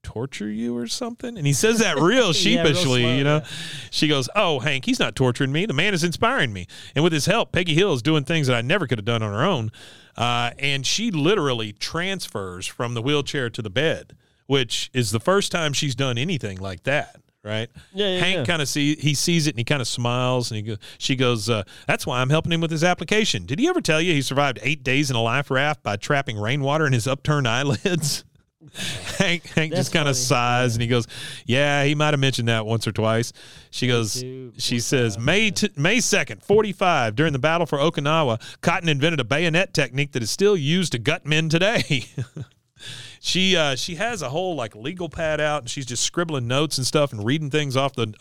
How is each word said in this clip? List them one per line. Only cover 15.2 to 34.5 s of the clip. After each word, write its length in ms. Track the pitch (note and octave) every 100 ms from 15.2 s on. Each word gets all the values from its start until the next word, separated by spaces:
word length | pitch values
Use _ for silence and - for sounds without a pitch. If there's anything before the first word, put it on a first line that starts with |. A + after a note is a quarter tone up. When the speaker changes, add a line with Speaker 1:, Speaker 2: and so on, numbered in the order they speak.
| F3+ G3 -
Speaker 1:
time 220 | F3 D#3
she's 200 | C#3 D3
done 240 | C3 C#3 A#2
anything 400 | D#3+ D#3 G#2+ F#2+
like 240 | F#2+ F#2 C3
that, 320 | C#3+ - - _ _
right? 260 | G#2+ G#2+ A#2 - -
Speaker 2:
Yeah, 140 | F#3+ G3+
yeah, 60 | F3+
Speaker 1:
Hank 160 | F3+ F#3
Speaker 2:
yeah. 60 | C3
Speaker 1:
kinda 200 | E3 C#3
see-, 300 | D3 C#3+ D3+
he 180 | D3
sees 320 | C#3 - E3+ D3+
it 60 |
and 80 | A#2+
he 40 |
kinda 220 | A2+ D3 A#2
smiles 640 | - A#2+ B2 B2+ B2+ A#2+
and 60 | G#2+
he 80 |
go-, 140 | G#2 G#2 - -
she 180 | - C3
goes, 340 | B2+ A#2 G#2
uh, 120 | A2 F#2+ - -
"That's 220 | A3 -
why 120 | B2+
I'm 100 | B2+
helping 200 | D#3 E3
him 100 | E3+
with 100 | E3
his 120 | D#3+
application. 640 | F3 F3 E3 G#3+ A3 G#2+ E2+
Did 140 | D#3
he 80 | D#4+
ever 120 | F4+
tell 200 | - D#3
you 100 | F3+
he 100 | D3
survived 340 | C3 C3+ C#3+ G#2+
eight 200 | C3 D#3
days 280 | C3 C3+ C#3+
in 40 | A#2+
a 60 |
life 300 | A2+ C3 C#3+
raft 320 | C3 D3 D3+
by 140 | A2+ G2+
trapping 420 | - D3 C3+ G#2+
rainwater 480 | G#2 C#3+ C3+ D3+ D3+
in 60 |
his 120 | B2+ C3
upturned 420 | C3+ - D3+ B2
eyelids?" 760 | A#2+ C#3+ G3+ G3+ F3 D3 - - _ _ _
<laughs> 580 | D#3 - F#3 - - -
Hank, 260 | G3 E3+ -
Hank 220 | - D#3+
Speaker 2:
That's 100 | C#3+ C3
Speaker 1:
just 40 |
kinda 140 | E3+ C#3+
Speaker 2:
funny. 80 | C3
Speaker 1:
sighs 580 | B2+ B2+ A#2+ B2 B2+ A2+
and 60 |
he 60 | A#2
goes, 180 | A#2+ A2 - - - -
"Yeah, 380 | B2+ C#3+ C#3+ C#3+
he 100 | D3+
might 160 | D3+
have 60 | D3
mentioned 280 | C3+ B2+ A#2
that 160 | A2+ G#2+
once 220 | A2+ A2+
or 40 |
twice." 400 | G#2 A2 A2+ A#2 - - - -
She 140 | - B2+
Speaker 2:
Me 60 |
Speaker 1:
goes, 260 | A#2+ G#2+ B2
Speaker 2:
too. 320 | B2+ C3 B2+